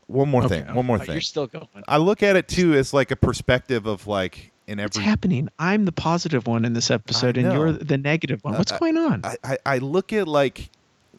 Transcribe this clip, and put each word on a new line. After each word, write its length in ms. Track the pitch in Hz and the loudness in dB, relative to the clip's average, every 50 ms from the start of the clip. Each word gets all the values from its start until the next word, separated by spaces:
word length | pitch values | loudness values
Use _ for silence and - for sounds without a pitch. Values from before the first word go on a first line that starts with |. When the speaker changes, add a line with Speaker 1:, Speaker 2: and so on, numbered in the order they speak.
| _ - | _ -4
Speaker 1:
One 220 | 113 135 139 147 | 0 0 2 4
more 140 | 135 123 120 | 4 2 4
Speaker 2:
Okay, 180 | 117 92 78 - | 2 0 -2 -2
Speaker 1:
thing. 100 | - - | -4 -4
One 100 | 123 127 | -2 0
more 120 | 123 117 98 | 0 0 0
Speaker 2:
okay. 80 | - - | -2 -4
Speaker 1:
thing. 60 | 76 | -6
Speaker 2:
You're 60 | 160 | -6
still 260 | - - - 156 139 120 | -6 -4 -4 -6 -6 -6
going. 200 | - 160 151 - _ 101 101 - | -8 -14 -18 -18 _ -18 -4 0
Speaker 1:
I 100 | 143 151 | 2 4
look 260 | 160 190 220 - 208 | 4 4 2 4 4
at 120 | 202 190 | 4 4
it, 120 | 180 156 - | 4 2 2
too, 260 | - 180 180 170 151 | 0 2 4 4 4
as, 180 | 135 131 - - | 4 2 2 2
like, 180 | 139 123 - | 2 2 2
a 40 | 131 | 2
perspective 680 | - - 135 120 - - - 127 123 - - 127 113 98 | 2 2 2 2 -2 0 2 2 2 2 0 -2 -2 0
of, 220 | 110 104 92 104 104 | -2 -4 -4 -4 -2
like, 440 | 104 98 92 90 - - - - _ _ _ - | -2 -2 -2 -2 -6 -12 -20 -20 _ _ _ -12
in 120 | 104 104 | -8 -6
Speaker 2:
It's 160 | 104 104 - 214 | -6 -6 -4 -2
Speaker 1:
every 80 | 202 | 0
Speaker 2:
happening. 440 | 208 220 - - 185 165 120 151 - - - | 0 0 2 2 0 0 0 -2 -4 -6 -4
I'm 240 | 160 180 202 214 208 | 0 0 2 2 2
the 60 | 180 | 0
positive 560 | 160 - - 160 170 175 - 165 156 123 107 117 | -2 -2 0 0 0 0 0 -2 -2 -2 0 0
one 160 | 117 117 113 | 0 0 0
in 80 | 120 117 | 0 0
this 160 | 117 - - | -2 0 0
episode, 460 | 131 117 - - 117 101 123 123 120 127 | 0 -2 -2 -4 -4 -2 0 0 0 2
Speaker 1:
I 40 | |
Speaker 2:
and 120 | 123 - - | 0 2 2
you're 140 | 143 156 160 | 2 0 0
Speaker 1:
know. 40 | 151 | 0
Speaker 2:
the 240 | - 160 147 147 135 | -2 -2 -2 -2 -2
negative 440 | 139 143 156 165 - 139 - 110 - | 0 0 0 0 -2 -4 -6 -6 -4
one. 100 | 143 101 | -4 -2
What's 160 | - 196 - | -2 -2 -2
Speaker 1:
I, 80 | 202 - | -2 -2
Speaker 2:
going 180 | 339 330 320 330 | -2 0 0 0
on? 240 | 330 294 180 - - | 0 0 0 -2 -4
Speaker 1:
I, 100 | 98 - - - | -6 -8 -8 -6
I, 140 | 127 139 - - | -6 -6 -4 -2
I 120 | - 139 127 | -2 -2 -2
look 340 | 131 139 151 190 - - 220 | -2 -2 -2 -2 -2 -2 -2
at, 140 | 214 190 156 | -2 -2 0
like, 420 | 151 143 139 131 - - - - _ _ _ _ _ _ _ _ _ | 2 2 2 0 -2 -6 -14 -18 _ _ _ _ _ _ _ _ _